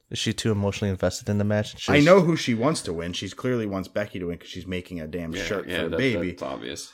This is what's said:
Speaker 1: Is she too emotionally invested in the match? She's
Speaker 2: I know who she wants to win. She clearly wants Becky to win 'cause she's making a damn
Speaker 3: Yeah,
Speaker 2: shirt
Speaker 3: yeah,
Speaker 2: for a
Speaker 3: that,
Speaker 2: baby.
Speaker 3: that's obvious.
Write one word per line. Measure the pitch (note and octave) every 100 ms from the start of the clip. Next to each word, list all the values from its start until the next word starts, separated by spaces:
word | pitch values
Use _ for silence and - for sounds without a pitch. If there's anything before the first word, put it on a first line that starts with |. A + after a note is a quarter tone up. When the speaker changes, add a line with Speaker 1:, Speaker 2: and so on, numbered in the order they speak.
| _
Speaker 1:
Is | A#2
she | -
too | G#2+ A#2+
emotionally | G2+ G2+ - G2+
invested | F#2 - - -
in | G#2
the |
match? | G#2 G#2+ G#2+ -
She's | - D3
Speaker 2:
I |
know | D3 G3
who | E3+ D#3+
she | -
wants | A2 C3 E3
to | -
win. | E2 E2+
She | F2+ G2
clearly | - B2+ B2 G#2+
wants | F#2+ F#2
Becky | G#2+ G#2 G2
to | F2
win | E2+
'cause | -
she's | F#2 F2
making | F2+ - F2
a | D#2
damn | F2 E2
Speaker 3:
Yeah, | F2
Speaker 2:
shirt | G2 G2 -
Speaker 3:
yeah, | F2
Speaker 2:
for | D#2+
a |
Speaker 3:
that, | A#2
Speaker 2:
baby. | C3+ G#2 F2+
Speaker 3:
that's | -
obvious. | C2+ B1+ A#1 C#2+ -